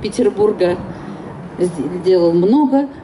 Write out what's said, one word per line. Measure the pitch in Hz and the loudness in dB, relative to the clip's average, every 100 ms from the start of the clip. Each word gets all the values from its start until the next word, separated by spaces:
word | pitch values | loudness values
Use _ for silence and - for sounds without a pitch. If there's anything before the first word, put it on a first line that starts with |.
Петербурга | - 190 247 202 214 196 180 185 - - - - - - - - | -6 0 0 2 2 2 0 0 -6 -12 -14 -14 -14 -14 -12 -4
сд-, | 180 165 139 180 | -2 -2 -6 -4
сделал | 180 185 170 | 2 4 4
много, | 170 185 262 285 269 277 - | 4 4 4 4 2 0 -6